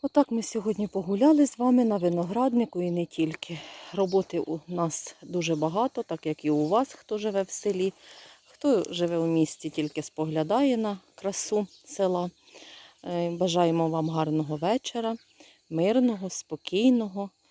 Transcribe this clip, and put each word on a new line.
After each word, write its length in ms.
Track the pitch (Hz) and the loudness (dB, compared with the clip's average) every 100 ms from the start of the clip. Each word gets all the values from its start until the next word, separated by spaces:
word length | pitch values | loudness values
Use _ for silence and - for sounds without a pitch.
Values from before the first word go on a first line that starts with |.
Отак 280 | 277 - 277 | 2 2 2
ми 120 | 226 | 0
сьогодні 440 | 214 226 202 208 208 | -4 -4 -2 -2 -2
погуляли 600 | 190 180 196 277 302 285 | -4 -2 4 6 6 4
з 120 | - | 2
вами 260 | 247 247 | 2 4
на 120 | 233 202 | 4 2
винограднику 840 | 175 170 170 214 262 240 226 180 | 2 0 -2 0 2 2 0 -2
і 80 | 180 | -2
не 160 | 175 170 | -2 -4
тільки. 520 | - 160 156 - 165 - - - | -2 -4 -4 -12 -12 -12 -18 -10
Роботи 460 | 190 190 190 185 170 | -2 2 2 0 -4
у 220 | - 160 - | -4 -6 -6
нас 480 | 175 170 - - - | -4 -2 -4 -12 -18
дуже 340 | 151 175 165 160 | -6 -4 -2 0
багато, 460 | 156 180 247 - | 0 0 -2 -4
так 240 | 233 165 156 | -8 -6 -6
як 180 | 156 | -4
і 60 | 151 | 0
у 160 | 151 151 | 2 2
вас, 260 | 208 269 | 2 0
хто 260 | - - 214 | -6 -10 -6
живе 240 | 214 196 | -2 -2
в 80 | 190 | -4
селі. 420 | - 208 190 190 - - - - - _ | -4 -4 -2 -2 -4 -20 -20 -20 -20 _
Хто 380 | - 294 233 165 | -4 2 2 0
живе 280 | 170 175 170 | -2 -2 0
у 80 | 165 | 2
місті, 440 | 165 156 - 160 | 2 2 0 -8
тільки 320 | - 151 - | -4 -4 -6
споглядає 760 | 151 - 156 156 156 214 277 240 | -10 -6 -4 -2 0 2 2 2
на 220 | 214 196 _ | -2 -6 _
красу 520 | - 190 196 - 214 202 - | -8 -6 -6 -2 -2 -2 -10
села. 460 | - - 190 180 180 _ _ - - - - _ | -20 -2 0 0 -4 _ _ -20 -20 -20 -20 _
Е, 260 | - 175 170 | -6 -2 -2
бажаємо 580 | 170 180 170 170 165 165 | 0 0 2 2 4 2
вам 220 | 160 160 | 0 -2
гарного 460 | 160 156 156 147 151 | 0 0 0 -2 -2
вечора, 600 | 165 247 - 240 226 226 _ _ - _ _ | 0 -2 -2 -6 -4 -6 _ _ -20 _ _
мирного, 600 | 160 180 247 254 208 185 | 0 2 4 2 0 -6
спокійного. 1000 | - - 156 - 185 247 240 214 190 196 _ _ | -10 -10 -12 -4 2 4 4 0 -6 -10 _ _